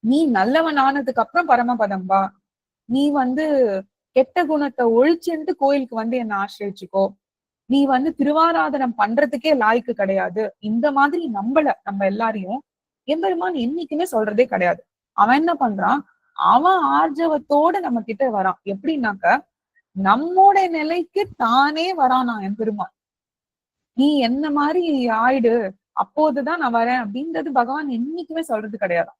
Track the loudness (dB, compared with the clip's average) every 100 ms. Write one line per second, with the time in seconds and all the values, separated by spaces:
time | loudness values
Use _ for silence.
0 | 2 2 2 2 2 2 0 2 2 0
1 | -2 -2 -2 -2 2 2 2 0 -2 -2
2 | 0 0 0 _ _ _ _ _ -4 0
3 | 0 0 -2 -2 0 2 2 0 -8 _
4 | _ 0 2 0 -2 0 -2 0 2 4
5 | 4 2 -2 -6 -6 -2 0 0 -2 -6
6 | -4 -4 -4 -4 -6 -8 -10 -10 -6 -2
7 | -2 -4 _ _ _ _ _ 2 2 2
8 | 0 -2 0 2 2 2 -2 -2 -4 0
9 | 0 2 0 0 0 2 4 2 -2 -4
10 | 0 0 -2 -4 -6 -6 -4 0 0 2
11 | 2 0 -4 -4 -2 0 0 -2 -6 -2
12 | -2 0 -4 -4 -8 -10 _ _ _ _
13 | -4 -2 0 -2 -2 -2 -4 -4 -6 -4
14 | -2 -2 0 0 0 2 0 -2 _ _
15 | _ 0 4 4 2 0 -2 0 -2 -2
16 | -4 _ _ -2 4 4 4 2 2 2
17 | 0 0 -2 -2 0 2 2 0 -4 -4
18 | -6 -4 -2 0 -2 -4 -8 -6 -4 -2
19 | -4 -2 0 0 -2 _ _ _ _ -4
20 | 2 2 2 6 6 6 0 -2 -2 -4
21 | -4 -4 -4 -2 0 2 2 0 -4 0
22 | 2 2 -2 -4 -6 -4 -4 -6 -10 _
23 | _ _ _ _ _ _ _ _ _ 0
24 | 2 2 0 0 -2 0 0 0 0 0
25 | 0 2 2 2 2 2 -2 -8 _ -6
26 | -4 0 0 0 -4 -2 0 0 0 -2
27 | -4 -8 -6 -6 -2 -2 0 -4 -4 -4
28 | -6 -8 -8 -10 -4 -6 -6 -8 -4 -2
29 | -4 -8